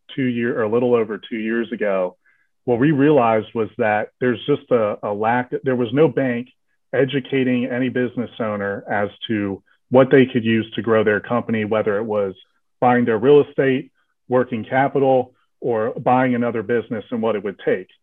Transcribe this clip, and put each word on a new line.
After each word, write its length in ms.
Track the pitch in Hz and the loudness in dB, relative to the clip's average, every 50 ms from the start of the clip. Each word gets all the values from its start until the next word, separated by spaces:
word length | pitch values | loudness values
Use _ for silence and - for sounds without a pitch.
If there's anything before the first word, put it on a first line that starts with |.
| _ - - | _ -14 -6
two 100 | - 135 | -4 -4
year, 340 | 127 120 120 117 117 113 - | -2 -2 -2 -2 -2 -2 -2
or 40 | 113 | -2
a 60 | 107 | 0
little 240 | 107 120 127 123 120 | 0 0 2 2 2
over 240 | 117 110 101 107 98 | 2 0 -2 -6 -10
two 200 | - - 123 110 | -10 -10 -8 -6
years 340 | 110 110 113 117 117 104 | -4 -4 -2 -4 -4 -4
ago, 460 | 120 101 107 104 98 95 92 90 - _ _ _ _ _ _ _ _ _ - | -6 -4 -4 -2 -2 -2 -2 -4 -6 _ _ _ _ _ _ _ _ _ -4
what 140 | - 123 113 | -2 0 2
we 120 | 127 156 | 2 2
realized 560 | 160 131 139 147 156 139 120 113 113 110 104 - - | 2 4 4 4 4 4 4 4 2 0 -2 -4 -4
was 160 | 117 110 101 - - | -6 -6 -4 -4 -2
that 320 | 120 107 104 104 113 - _ - | -2 0 0 0 -2 -6 _ -4
there's 200 | 127 127 120 104 - | -2 -2 -2 -2 -2
just 240 | - 147 139 - - | -2 -2 -2 -2 0
a, 260 | 127 120 110 104 107 - - | 0 2 2 0 -2 -4 -6
a 80 | 110 | -6
lack, 400 | 104 101 110 110 120 123 123 - - 147 - | -4 -2 0 0 0 0 -2 -4 -6 -6 -4
there 120 | 135 127 | -2 -2
was 160 | 120 123 110 | -2 -2 -2
no 160 | 113 143 160 156 | 2 2 2 2
bank 420 | 120 143 135 131 120 117 123 - _ _ _ _ _ _ _ _ - | 2 0 -2 -2 -4 -6 -8 -10 _ _ _ _ _ _ _ _ -2
educating 720 | 123 139 135 131 139 127 - - 135 131 127 127 123 120 | 0 0 0 0 -4 -6 -2 -2 0 0 2 0 0 -2
any 240 | 127 127 120 131 127 | -2 -4 -4 -4 -2
business 400 | 113 127 123 120 - - 117 104 - - | -2 -2 -4 -4 -4 -6 -8 -8 -6 -6
owner 440 | 120 107 107 104 98 101 98 113 - - | -6 -4 -4 -4 -4 -4 -6 -6 -6 -4
as 220 | 117 101 104 101 - - - - | -4 -2 -2 -4 -6 -10 -8 -4
to 340 | 117 107 101 98 98 92 _ _ _ _ _ - | -4 -2 -2 -4 -6 -8 _ _ _ _ _ 2
what 220 | - 127 135 131 | 4 4 6 6
they 140 | - 139 127 | 6 6 6
could 200 | 123 - 127 110 | 4 2 -2 0
use 240 | 113 113 113 110 - - | 2 0 0 0 -2 -6
to 60 | - | -6
grow 220 | 104 117 113 110 104 | -2 2 2 2 4
their 160 | 107 104 101 | 2 2 0
company, 460 | - - 120 120 113 - 113 110 107 | -2 -2 -4 -4 -2 -2 -4 -2 -2
whether 320 | 104 110 107 104 110 104 98 | -2 -2 -2 0 0 -2 -2
it 60 | 117 | -2
was 320 | 113 107 104 101 95 92 _ _ _ _ _ _ _ _ - | -2 -2 -2 -2 -4 -6 _ _ _ _ _ _ _ _ 0
buying 260 | - 123 123 123 120 | 2 2 4 2 2
their 120 | 117 113 107 | 2 0 2
real 240 | 104 135 147 147 | 4 6 6 6
estate, 500 | 139 139 - - 139 135 131 131 160 - _ _ _ _ _ _ _ - | 6 4 0 -2 0 0 0 -2 -4 -8 _ _ _ _ _ _ _ -2
working 340 | 123 127 123 123 - 113 107 | 0 0 0 0 -4 -8 -6
capital, 720 | - 135 131 139 139 135 143 135 135 131 127 123 127 _ _ _ _ _ - | -4 0 0 0 0 2 2 2 4 2 2 0 -2 _ _ _ _ _ -8
or 320 | - 135 117 110 110 120 | -4 -2 -2 -2 -2 -4
buying 440 | - - 127 139 123 127 131 131 123 | -4 -4 0 2 2 2 2 2 0
another 260 | 117 120 120 113 117 | 0 -2 -2 -2 -4
business 440 | 104 101 120 117 107 - 123 107 95 - | -4 -2 -2 -2 -2 -4 -8 -8 -8 -8
and 100 | 127 117 | -6 -4
what 140 | 110 113 107 | -2 -2 -2
it 80 | 104 95 | -2 -4
would 160 | 104 92 - - | -6 -8 -6 -2
take. 240 | 160 131 98 92 _ _ _ | -2 -2 -2 -4 _ _ _